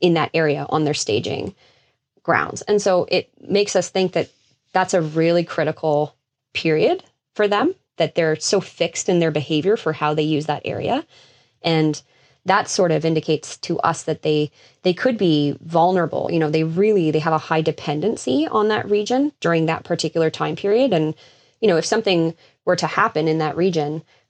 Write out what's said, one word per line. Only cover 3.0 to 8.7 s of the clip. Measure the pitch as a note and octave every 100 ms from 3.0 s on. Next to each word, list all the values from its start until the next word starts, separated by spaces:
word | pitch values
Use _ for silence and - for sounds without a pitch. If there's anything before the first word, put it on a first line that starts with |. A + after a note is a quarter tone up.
| -
it | F3+ - _
makes | - G3 G3+ F#3+
us | F3
think | F#3+ F#3
that | E3+ - _ _ _ _
that's | F#3 F#3 F#3
a |
really | D#3 D#3+ E3 F3
critical | E3 - D3+ D3+ D#3+ D3 D3+ _ _ _ _
period | - E3 D#3 A3 F#4 - _ _ -
for | G#3
them, | G3+ C#4+ - _ -
that | D#3 -
they're | D#3+ D#3
so | - G3+
fixed | -